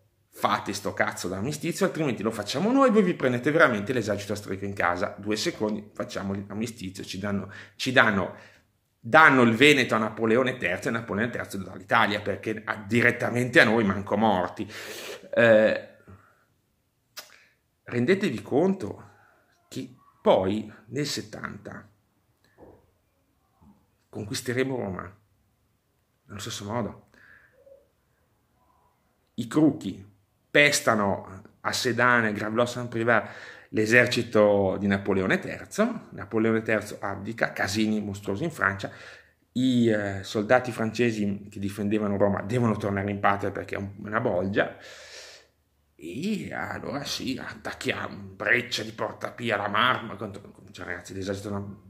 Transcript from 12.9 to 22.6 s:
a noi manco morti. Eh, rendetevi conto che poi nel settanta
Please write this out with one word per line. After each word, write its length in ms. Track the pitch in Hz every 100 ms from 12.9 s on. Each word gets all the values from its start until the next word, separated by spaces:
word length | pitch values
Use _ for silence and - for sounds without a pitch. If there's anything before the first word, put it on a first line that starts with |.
| 113 117 117 113 117 123 160
a 20 |
noi 220 | 120 113 104
manco 320 | 98 95 104
morti. 520 | 110 92 90 - 104 - - - - - -
Eh, 560 | - 117 110 110 - - - - - _ _ _ _ _ _ _ _ _ - - - _ _ _ _
rendetevi 580 | - 120 123 196 196 113
conto 680 | - 123 185 190 101 - - _ _ _ _ _ _
che 260 | 127 - - _ _
poi 480 | 214 131 95 107 107 - -
nel 180 | 123 147
settanta 800 | - 101 - - 90 - - - _ _ _ _ _ _ _